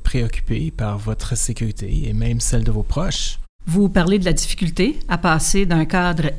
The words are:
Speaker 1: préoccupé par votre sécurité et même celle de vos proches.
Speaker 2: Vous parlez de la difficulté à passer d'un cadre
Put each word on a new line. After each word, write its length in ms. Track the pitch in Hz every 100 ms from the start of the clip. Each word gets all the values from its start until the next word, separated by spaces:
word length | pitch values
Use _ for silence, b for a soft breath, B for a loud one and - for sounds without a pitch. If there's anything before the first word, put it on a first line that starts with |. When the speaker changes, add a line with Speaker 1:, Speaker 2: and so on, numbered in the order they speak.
Speaker 1:
préoccupé 680 | - 131 117 - - 110 160
par 260 | - 110 104
votre 380 | 110 107 - 120
sécurité 720 | - 113 113 - 101 - 113
et 60 |
même 260 | 107 117 117
celle 240 | - 120
de 80 | 110
vos 120 | 107
proches. 560 | 104 - 185 - - - - _ -
Speaker 2:
Vous 220 | 180 196
parlez 300 | 196 170 202
de 60 | 180
la 60 |
difficulté 680 | 147 - - 170 165 208 311 -
à 80 | 175
passer 480 | 175 160 - 196 190
d'un 180 | 165
cadre 480 | 156 185 180 165 156